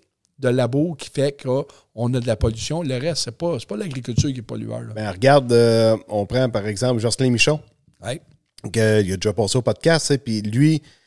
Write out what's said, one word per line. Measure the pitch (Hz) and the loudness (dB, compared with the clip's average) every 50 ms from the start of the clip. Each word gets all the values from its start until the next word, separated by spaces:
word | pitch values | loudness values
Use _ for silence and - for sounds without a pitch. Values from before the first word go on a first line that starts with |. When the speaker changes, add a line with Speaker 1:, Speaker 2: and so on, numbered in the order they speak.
| _ _ _ _ _ _ _ - 135 | _ _ _ _ _ _ _ -4 -2
Speaker 1:
de | 123 | 0
labo | 123 131 123 120 127 143 156 180 156 | 0 0 0 0 0 0 -2 -2 -4
qui | - - - | -8 -12 -10
fait | - 147 135 143 139 - | -4 -4 -2 -2 -4 -6
qu'on | - 127 127 135 147 - - _ _ _ _ 110 120 120 127 | -6 -4 -4 -4 -4 -8 -14 _ _ _ _ -6 -4 -2 -2
a | 127 | -2
de | 117 | -2
la | 127 110 | -2 -2
pollution. | - - 117 113 - - - 151 170 170 | 0 0 -2 -2 -4 -6 -6 -6 -6 -4
Le | 135 131 | -6 -6
reste, | 120 135 170 156 - - | -4 -4 -4 -4 -4 -6
c'est | - 117 | -8 -8
pas, | - 170 170 170 - | -6 -4 -4 -4 -6
c'est | - | -8
pas | - 196 | -10 -8
l'agriculture | 214 208 175 131 131 120 - 117 - - 147 | -8 -8 -8 -8 -10 -8 -4 -2 -2 -2 -2
qui | 131 123 | -4 -8
est | 110 | -10
pollueur, | - 117 113 113 110 113 120 | -12 -12 -10 -10 -10 -10 -10
là. | 120 113 107 | -10 -10 -10
Speaker 2:
Ben, | 107 107 104 | -8 -8 -8
regarde, | 92 92 117 135 143 143 127 120 | -4 4 6 6 8 6 6 6
euh, | 120 117 117 117 113 113 113 113 113 - - - | 6 6 6 6 6 4 4 4 2 2 -2 -4
on | 104 104 101 | -4 -4 -4
prend | - 123 127 131 120 | -2 0 0 0 0
par | - 104 98 | 0 -4 -4
exemple | 107 104 95 123 127 123 113 | -4 -4 -2 -2 -2 0 0
Jocelyn | 110 117 - - 131 127 | -2 -2 0 0 0 0
Michon, | 120 110 - 147 151 151 - _ _ _ _ _ _ _ - | 2 2 2 2 2 -2 -6 _ _ _ _ _ _ _ -10
Speaker 1:
Ouais. | 107 131 - - _ _ _ _ _ _ - - 101 | -10 -10 -10 -12 _ _ _ _ _ _ -16 -14 -4
Speaker 2:
que, | 90 113 110 110 107 107 | 0 2 2 4 4 4
il | 101 90 95 | 2 2 -2
a | |
déjà | 90 - 107 95 | -2 -2 -2 0
passé | - 104 98 - | 0 -2 0 0
au | 127 | 0
podcast, | 117 120 110 - - 160 165 151 - | 0 0 -2 0 2 2 2 2 2
tu | - 143 | 0 -2
sais, | |
puis | 131 - 117 110 107 | -2 -2 -4 -4 -4
lui, | 101 104 107 127 143 156 156 143 - - _ _ _ | -4 -2 2 4 4 4 4 2 -2 -8 _ _ _